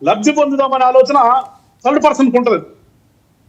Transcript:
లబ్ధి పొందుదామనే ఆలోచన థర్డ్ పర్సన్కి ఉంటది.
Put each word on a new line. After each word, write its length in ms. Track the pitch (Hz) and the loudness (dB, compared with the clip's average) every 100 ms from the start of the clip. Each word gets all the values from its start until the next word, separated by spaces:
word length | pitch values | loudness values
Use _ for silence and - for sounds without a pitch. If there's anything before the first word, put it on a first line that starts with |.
లబ్ధి 280 | 143 208 214 | -4 -2 0
పొందుదామనే 540 | 294 285 277 269 262 254 | 0 -2 -2 -2 0 2
ఆలోచన 560 | 262 262 285 233 254 254 - _ _ 247 | 2 2 2 2 0 -4 -16 _ _ -4
థర్డ్ 200 | 294 302 | 0 0
పర్సన్కి 320 | 269 262 240 | 0 0 0
ఉంటది. 220 | 240 180 - - _ _ _ _ _ _ | 0 -2 -6 -20 _ _ _ _ _ _